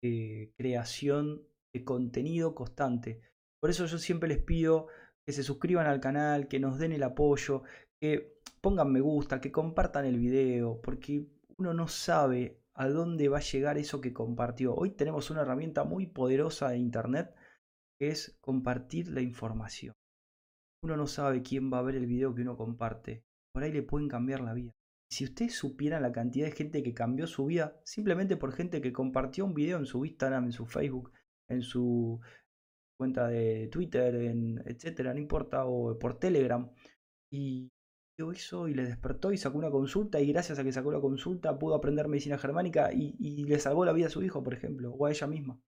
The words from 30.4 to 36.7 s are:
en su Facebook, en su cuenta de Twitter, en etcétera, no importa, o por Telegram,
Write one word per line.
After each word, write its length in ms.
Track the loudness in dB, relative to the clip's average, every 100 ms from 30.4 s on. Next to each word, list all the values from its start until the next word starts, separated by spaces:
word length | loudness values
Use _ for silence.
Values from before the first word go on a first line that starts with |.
| 0
en 60 |
su 120 | -4 -6
Facebook, 460 | -2 -2 -2 -8 -18 _ _ _
en 140 | -4
su 580 | -2 0 2 2 0 -2 -10 -20 _ _ _ _ _ _
cuenta 300 | -2 0 0
de 400 | 2 2 0 -2
Twitter, 460 | -2 0 2 2 2
en 460 | 0 0 0 -2 -6
etcétera, 480 | -8 -8 -4 -4
no 60 | -2
importa, 460 | 0 -2 0 -2 0
o 320 | 0 0 0
por 220 | -2 0
Telegram, 500 | 2 4 4 2 -2